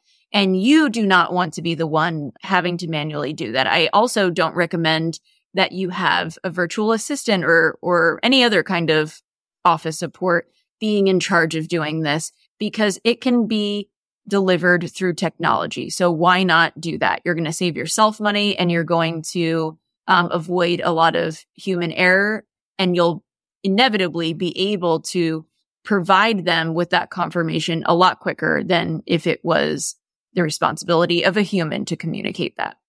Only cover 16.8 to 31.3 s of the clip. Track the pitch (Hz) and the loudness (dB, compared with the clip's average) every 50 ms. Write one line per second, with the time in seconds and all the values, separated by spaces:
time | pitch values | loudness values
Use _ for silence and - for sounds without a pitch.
16.8 | 160 170 143 - - 95 87 - - 170 175 160 165 147 165 - 185 175 147 135 | -8 -6 -4 0 0 0 0 0 -2 -2 -2 -2 -2 -4 -4 -2 -2 -2 -2 -4
17.8 | 127 165 - - 220 214 214 - 208 208 208 208 208 208 185 - 185 175 170 170 | -6 -4 0 2 2 2 2 0 -2 -2 0 0 0 0 0 0 0 0 0 0
18.8 | 165 147 175 165 165 165 170 165 156 - - 180 170 165 165 165 160 160 160 - | 0 0 2 2 2 0 -2 -6 -8 -6 -4 -2 0 0 0 0 -2 -4 -6 -10
19.8 | _ _ _ _ _ - 190 175 175 170 - 175 156 180 175 180 175 175 175 180 | _ _ _ _ _ 2 2 2 2 2 -2 -4 -4 -2 0 0 2 0 0 0
20.8 | - - 170 160 165 160 160 170 165 160 160 - - _ _ - - 196 185 175 | 0 0 2 2 2 2 2 0 -2 -4 -6 -10 -16 _ _ -10 -6 -4 -2 -2
21.8 | 175 165 - - 185 180 185 190 202 208 220 214 - _ _ _ _ _ _ - | -2 -4 -2 0 2 4 4 4 2 0 -2 -4 -8 _ _ _ _ _ _ -2
22.8 | 190 180 175 175 170 175 165 156 - _ _ _ _ _ _ _ - 196 190 202 | 0 0 2 4 2 2 0 -2 -8 _ _ _ _ _ _ _ -4 0 2 2
23.8 | 254 262 214 196 185 170 143 170 165 160 165 - 180 175 - - 185 202 214 185 | 2 2 2 0 0 -2 -2 -4 -4 -4 -4 -4 -4 -4 -2 -2 -2 -2 -2 -2
24.8 | 180 175 160 160 156 - - 180 170 160 160 156 156 _ _ _ _ _ _ _ | 0 0 0 0 -2 -4 -2 0 0 0 -2 -4 -8 _ _ _ _ _ _ _
25.8 | _ - 202 196 170 165 175 185 208 233 226 190 165 175 165 165 160 165 160 170 | _ -2 -2 0 2 4 4 4 4 2 0 0 0 0 0 0 0 0 -2 -2
26.8 | 175 170 - 175 - - - 185 170 160 - 180 165 160 160 160 156 - 165 165 | 0 0 0 0 -2 -2 -4 -6 -6 -2 -2 -2 -2 -2 -2 -4 -2 -2 -4 -2
27.8 | - - 175 170 180 180 - - - 185 - - 160 160 156 147 - 165 175 170 | 0 2 4 4 4 4 2 0 -4 -6 -6 -2 -2 0 0 0 0 0 0 0
28.8 | 170 170 160 156 - - - 160 - 170 151 - - 160 165 156 - 151 156 143 | 0 -2 -4 -6 -2 -2 -2 0 0 -2 -2 -2 -2 0 2 2 2 0 -2 -4
29.8 | - - - - _ _ _ _ _ _ _ 185 175 160 151 - - - - - | -6 -8 -10 -12 _ _ _ _ _ _ _ -2 -2 -2 -2 -2 -2 -2 -2 -4
30.8 | - - 175 165 175 160 170 170 - 196 | -2 0 0 2 2 0 0 -2 -2 -2